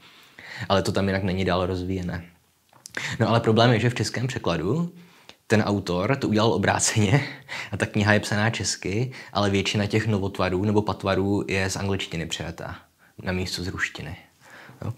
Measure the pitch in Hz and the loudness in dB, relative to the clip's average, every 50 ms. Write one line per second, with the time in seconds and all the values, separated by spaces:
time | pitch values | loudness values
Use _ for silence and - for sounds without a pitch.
0 | - - - - - - - - - - - - 117 - 101 95 90 101 90 101 | -18 -20 -20 -20 -20 -20 -20 -20 -18 -16 -12 -8 -2 0 2 2 2 2 0 0
1 | 98 98 95 95 95 95 90 92 95 90 87 92 92 90 95 90 90 90 95 92 | 0 0 0 0 0 0 0 0 0 0 2 0 0 0 -2 -2 -4 -4 -4 -4
2 | 90 87 85 87 - - - _ _ _ _ _ _ _ _ - - - - - | -4 -4 -6 -8 -10 -12 -20 _ _ _ _ _ _ _ _ -20 -18 -12 -10 -8
3 | - - - - 113 104 113 117 - 117 110 113 113 123 120 104 113 123 120 - | -8 -6 -2 0 2 4 4 4 4 6 6 8 8 6 6 6 4 2 2 0
4 | 107 - - 101 117 - - 90 - 90 85 82 80 95 123 165 175 175 - - | -2 -2 -2 -4 -4 -4 -4 -4 -2 -2 -2 0 0 0 0 0 -2 -4 -6 -12
5 | - - - - - - - _ _ - 113 107 - 101 104 101 92 - 87 90 | -20 -20 -20 -20 -20 -20 -20 _ _ 2 2 2 4 2 0 0 0 0 -2 0
6 | 95 113 139 135 - - 107 107 107 117 80 98 98 - 98 - - - - 110 | 0 0 0 0 0 2 2 4 4 4 2 2 2 2 2 2 2 0 2 2
7 | 107 95 113 147 147 - - - - - - - - - - 101 113 110 - 107 | 4 4 4 4 2 0 -10 -14 -16 -14 -12 -12 -10 -6 -4 -4 -2 -2 0 2
8 | 101 104 104 104 104 - 110 104 107 117 117 - 92 - - - - 90 95 110 | 4 6 4 4 4 0 -2 0 0 0 0 -2 -4 -4 -4 -4 -4 -4 -2 -2
9 | 127 127 - - - - - 98 104 101 98 98 95 - - 107 101 98 - 107 | -2 -4 -6 -12 -12 -6 -2 0 2 2 2 2 2 0 0 0 0 2 0 0
10 | 110 113 107 98 95 95 - - 92 92 92 90 101 107 104 107 104 - 95 - | 2 2 0 0 0 -2 -2 -2 -2 0 0 0 0 2 2 2 2 0 -2 -2
11 | - 98 95 92 95 98 101 98 - - 90 95 95 95 - - 98 98 98 92 | 0 0 0 2 2 2 0 0 0 -2 -2 -2 -2 -2 -2 -4 -2 -2 -2 -2
12 | - - - 82 78 80 - - 80 82 85 - - - 92 - - _ _ _ | -4 -6 -6 -6 -6 -6 -6 -8 -8 -8 -8 -10 -12 -12 -12 -14 -18 _ _ _
13 | _ _ _ - - 92 92 92 92 90 - 87 87 90 82 - - - - - | _ _ _ -10 -6 -4 -4 -4 -4 -6 -6 -6 -6 -6 -6 -4 -6 -6 -6 -8
14 | - - 90 - - _ _ _ - - - - - - - - - - - | -10 -10 -12 -14 -16 _ _ _ -20 -20 -20 -20 -20 -20 -14 -10 -10 -10 -10